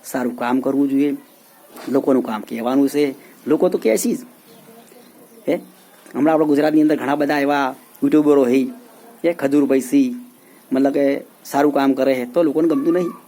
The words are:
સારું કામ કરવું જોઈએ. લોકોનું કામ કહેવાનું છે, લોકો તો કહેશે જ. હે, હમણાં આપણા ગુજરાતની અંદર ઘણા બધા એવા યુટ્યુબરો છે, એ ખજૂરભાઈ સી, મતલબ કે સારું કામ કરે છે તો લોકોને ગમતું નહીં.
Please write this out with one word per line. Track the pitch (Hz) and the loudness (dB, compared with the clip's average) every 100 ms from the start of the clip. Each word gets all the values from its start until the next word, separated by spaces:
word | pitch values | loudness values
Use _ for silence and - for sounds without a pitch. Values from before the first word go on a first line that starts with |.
સારું | - 131 123 123 | -8 -6 -6 -4
કામ | 120 131 | -2 -2
કરવું | 131 135 139 | 0 0 0
જોઈએ. | 139 147 139 - - _ - - - - | 2 0 -2 -12 -20 _ -20 -20 -16 -2
લોકોનું | 131 139 131 | -2 2 0
કામ | 120 107 | 0 -8
કહેવાનું | 107 117 117 135 139 | -8 -6 -2 0 0
છે, | 147 143 135 - - - | 0 -2 -4 -20 -14 -2
લોકો | 151 180 | 0 2
તો | 185 | 0
કહેશે | 214 208 240 202 | 0 0 0 -4
જ. | - - - - - - - - - - - - - | -8 -20 -20 -20 -20 -20 -20 -20 -20 -20 -20 -10 -6
હે, | 175 - - - - - 120 | -6 -6 -20 -20 -20 -12 -2
હમણાં | 151 | 2
આપણા | 156 151 | 2 2
ગુજરાતની | 143 151 156 | 2 2 2
અંદર | 151 147 | 2 0
ઘણા | 127 147 | -2 -2
બધા | 147 147 | -2 0
એવા | 139 143 131 135 - - | 0 0 -2 -6 -20 -4
યુટ્યુબરો | 139 151 147 143 123 | 2 2 4 4 4
છે, | 131 127 - - - - - | 2 0 -8 -20 -20 -20 -6
એ | 170 | -4
ખજૂરભાઈ | 170 139 147 139 135 | -2 0 0 2 0
સી, | 123 143 127 120 - _ - - - | 2 0 0 -4 -14 _ -20 -20 -4
મતલબ | 131 139 | 0 0
કે | 143 139 139 - _ - | 2 0 -2 -8 _ -6
સારું | 139 147 | 0 0
કામ | 139 139 | 2 0
કરે | 135 135 131 | 0 0 0
છે | 123 | -2
તો | 170 | 0
લોકોને | 160 156 165 | 0 0 0
ગમતું | 143 160 | 0 0
નહીં. | 175 180 - | -2 -4 -8